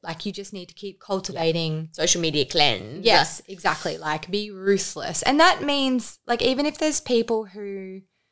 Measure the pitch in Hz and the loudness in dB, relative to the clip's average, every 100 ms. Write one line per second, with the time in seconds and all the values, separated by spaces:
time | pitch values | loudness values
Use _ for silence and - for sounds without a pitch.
0 | 175 165 208 196 196 196 180 - 202 190 | -12 -8 -8 -8 -10 -12 -14 -14 -14 -14
1 | - 190 185 170 165 165 160 156 160 - | -4 -4 -4 -2 0 2 0 -4 -6 -2
2 | 160 180 165 147 135 160 147 104 104 156 | 2 2 2 2 2 4 4 2 -4 -2
3 | 214 202 - - - 190 185 160 170 160 | 4 6 4 -2 -10 -4 -2 -2 -4 -6
4 | 156 160 170 202 208 190 190 196 - 185 | -4 -6 -4 -6 -6 -4 0 2 0 -6
5 | - - - 285 339 349 285 285 269 254 | -4 0 2 6 6 4 0 0 2 0
6 | 220 - - 233 - 262 294 294 311 294 | -2 -6 -4 0 2 2 -2 0 0 0
7 | - 240 226 226 208 196 202 196 190 190 | 2 2 2 -2 -4 -10 -10 -10 -10 -14
8 | - _ _ | -18 _ _